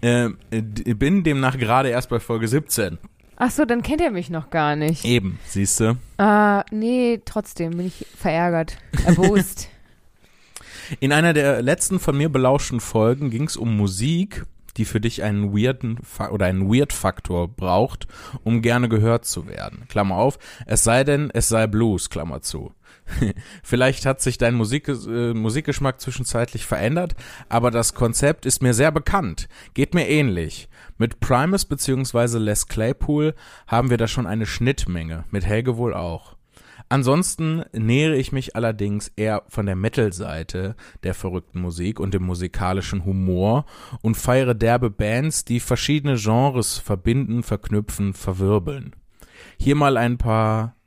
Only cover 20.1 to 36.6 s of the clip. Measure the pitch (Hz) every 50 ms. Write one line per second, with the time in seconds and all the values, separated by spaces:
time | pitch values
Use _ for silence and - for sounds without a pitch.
20.1 | 95 87 113 135 143 - - - - - - - 110 - - 113 113 127 135 139
21.1 | 147 143 151 147 - 113 107 - 113 113 110 110 101 107 117 113 101 87 - -
22.1 | - - 73 85 67 65 - - - 76 - - - _ _ - - _ _ -
23.1 | - - 127 104 98 - - - - - - - - 120 127 131 131 - - 139
24.1 | 135 - - 135 120 - 127 117 120 120 113 107 120 151 - - 139 117 107 -
25.1 | 113 120 120 120 117 113 110 110 110 139 156 - 143 - 143 135 127 - - -
26.1 | 120 - 127 - - 117 117 - - 107 - - - - 85 113 147 170 180 170
27.1 | - - - - - - - - - 117 117 123 113 117 117 - - - 127 117
28.1 | 113 - - 143 165 - - 120 120 - - 123 123 110 135 160 151 156 143 -
29.1 | - 202 175 101 82 - - - - - - - - - 135 - - 175 151 -
30.1 | 147 156 147 127 95 87 82 76 - - - - - - - - - - 113 113
31.1 | - - - - 131 120 139 170 190 196 - - 147 135 - - 131 127 135 127
32.1 | - 120 120 123 117 117 110 104 104 104 - - - - 110 117 127 - - -
33.1 | 147 147 151 156 156 - - - - - - - - 117 123 131 123 113 117 110
34.1 | - - 123 85 98 113 110 104 - - 117 123 139 - - - 90 85 80 80
35.1 | 80 80 78 - - 101 90 104 104 110 120 127 123 113 120 120 - - 85 87
36.1 | 82 - - - - - _ _ _ -